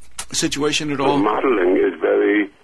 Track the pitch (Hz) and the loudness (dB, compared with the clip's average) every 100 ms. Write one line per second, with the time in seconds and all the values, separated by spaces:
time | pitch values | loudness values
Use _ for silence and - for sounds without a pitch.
0 | - - - 127 165 139 151 143 156 139 | -14 -14 -8 -4 -2 -2 -2 -2 -2 0
1 | 139 143 107 123 139 107 90 95 - - | 0 2 0 0 0 2 2 2 0 0
2 | 101 101 104 104 - - | 0 2 2 2 0 -6